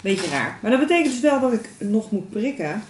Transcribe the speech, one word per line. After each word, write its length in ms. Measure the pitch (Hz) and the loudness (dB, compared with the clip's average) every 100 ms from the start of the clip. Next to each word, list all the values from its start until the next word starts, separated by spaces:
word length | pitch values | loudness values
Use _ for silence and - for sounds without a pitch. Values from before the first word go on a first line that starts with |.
Beetje 280 | 196 190 170 | 0 0 0
raar. 280 | 143 120 - | -2 -2 -4
Maar 80 | 208 | 2
dat 100 | 254 | 2
betekent 320 | 302 349 294 | 4 4 2
dus 80 | 247 | 2
wel 200 | 294 269 | 2 4
dat 120 | 254 | 2
ik 160 | 226 - - | 0 -4 -8
nog 320 | 202 214 214 | 0 0 0
moet 200 | 196 185 | -6 -4
prikken. 520 | 208 254 277 151 196 | -4 -4 -4 -6 -6